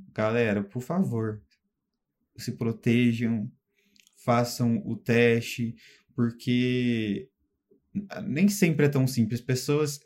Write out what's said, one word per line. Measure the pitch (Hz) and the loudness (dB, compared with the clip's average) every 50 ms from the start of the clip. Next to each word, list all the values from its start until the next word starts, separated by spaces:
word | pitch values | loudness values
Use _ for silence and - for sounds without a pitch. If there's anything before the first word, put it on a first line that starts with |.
| - - - | -12 -12 -6
galera, | - 107 110 113 120 120 110 101 104 | -2 -2 0 2 2 2 2 0 0
por | 101 - - 127 127 | -2 -4 -8 -10 -8
favor, | - 165 180 190 131 117 113 110 110 107 107 - _ _ _ _ _ _ _ _ _ _ _ _ _ _ _ _ _ _ - | -4 -2 -2 -2 0 -2 -2 -4 -4 -6 -8 -14 _ _ _ _ _ _ _ _ _ _ _ _ _ _ _ _ _ _ -12
se | - - | -10 -10
protejam, | 113 - 113 113 110 110 - 123 117 120 123 120 117 113 120 113 117 113 104 - - _ _ _ _ _ _ _ _ _ _ _ _ _ - | -8 -4 -4 -4 -4 -2 0 2 4 4 4 2 2 0 -2 -2 -2 -2 -4 -6 -10 _ _ _ _ _ _ _ _ _ _ _ _ _ -2
façam | - - 123 123 120 - - 131 120 117 110 - | 0 2 2 0 -2 -2 -2 0 0 0 -2 -2
o | 110 113 | -6 -8
teste, | 107 - - 117 117 120 120 117 117 113 - - - 120 113 110 - - - - _ _ _ _ - | -6 -2 0 2 4 4 4 4 2 0 -4 -6 -6 -6 -8 -8 -12 -18 -20 -20 _ _ _ _ -2
porque | 120 117 117 - - 131 123 123 123 123 123 123 123 123 120 113 110 107 101 98 - - _ _ _ _ _ _ _ _ _ _ _ _ - 196 202 - - - - - | -2 -2 -2 -4 -4 0 0 0 2 0 0 0 0 0 0 0 -2 -2 -4 -4 -6 -12 _ _ _ _ _ _ _ _ _ _ _ _ -10 -10 -8 -8 -10 -10 -8 -6
nem | 127 147 190 208 | 0 2 2 2
sempre | 202 - 190 170 156 135 147 | 4 2 2 2 4 4 2
é | 143 | 4
tão | 143 135 131 127 | 4 2 2 2
simples. | - 123 113 104 120 113 | 2 0 0 0 -2 -4
Pessoas, | - - 127 127 - - 147 147 151 143 143 - - | -4 -4 -4 -2 0 0 0 0 0 -2 -4 -8 -8